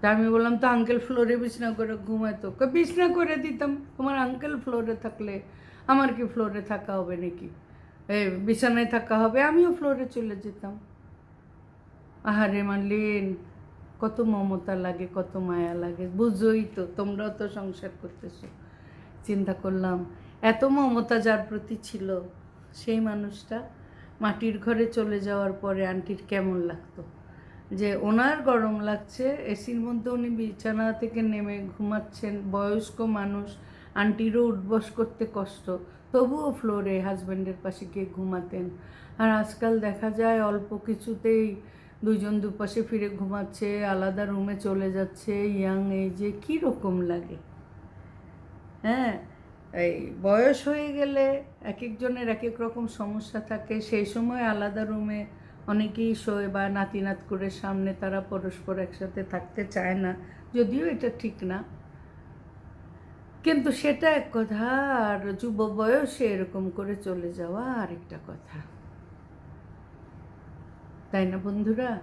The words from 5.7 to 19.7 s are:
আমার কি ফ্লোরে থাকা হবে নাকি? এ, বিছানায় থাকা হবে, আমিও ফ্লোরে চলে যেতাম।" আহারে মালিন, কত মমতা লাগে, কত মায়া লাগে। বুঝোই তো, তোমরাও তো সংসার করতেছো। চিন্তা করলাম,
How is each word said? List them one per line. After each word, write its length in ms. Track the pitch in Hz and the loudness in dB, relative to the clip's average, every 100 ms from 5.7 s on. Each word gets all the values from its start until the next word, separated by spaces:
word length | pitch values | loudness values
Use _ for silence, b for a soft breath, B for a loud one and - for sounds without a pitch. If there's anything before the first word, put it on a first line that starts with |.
| B B | B B
আমার 260 | 269 269 | 6 6
কি 140 | 226 240 | 2 -2
ফ্লোরে 340 | - 214 202 | 0 0 -2
থাকা 320 | 196 208 208 | -4 -6 -2
হবে 240 | 196 175 175 | -2 -2 -2
নাকি? 320 | 175 175 196 - - B B B - | -4 -6 -12 -14 -20 B B B -2
এ, 160 | 208 202 | 2 2
বিছানায় 560 | 185 202 220 254 233 233 | 0 2 4 4 4 4
থাকা 320 | 233 226 220 | 2 2 4
হবে, 240 | 220 240 | 6 6
আমিও 320 | 294 320 349 | 6 8 6
ফ্লোরে 320 | 349 285 269 254 | 6 2 2 0
চলে 300 | 247 226 202 | -4 -4 -6
যেতাম।" 440 | 202 196 196 208 - - - - - - - - - - - - - - | -8 -10 -12 -12 -16 -20 -20 -20 -20 -20 -20 -20 -20 -20 -20 -20 -20 -8
আহারে 400 | 214 208 214 202 | 0 4 4 2
মালিন, 720 | 202 196 196 208 214 208 196 180 - - - - - - | 0 0 0 2 2 2 0 -4 -8 -20 -20 -20 -20 -4
কত 220 | 220 220 | -4 0
মমতা 540 | 226 208 196 190 180 190 | 2 2 2 -2 -2 -2
লাগে, 320 | 180 175 180 185 | -2 -4 -6 -4
কত 220 | 180 190 | -4 -4
মায়া 360 | 180 175 170 | -2 0 0
লাগে। 340 | 175 175 175 180 | -2 -4 -4 -6
বুঝোই 580 | 180 233 196 220 220 214 - | 2 2 4 4 4 0 -4
তো, 120 | 175 - | -6 -2
তোমরাও 340 | 202 196 214 | -4 -2 -6
তো 200 | 208 208 | -4 -6
সংসার 400 | 208 196 185 190 - | -4 -8 -8 -12 -12
করতেছো। 460 | 180 - 180 - - - B B B B B B | -16 -14 -16 -16 -18 -18 B B B B B B
চিন্তা 300 | - 202 196 | -2 0 2
করলাম, 520 | 190 190 | 0 0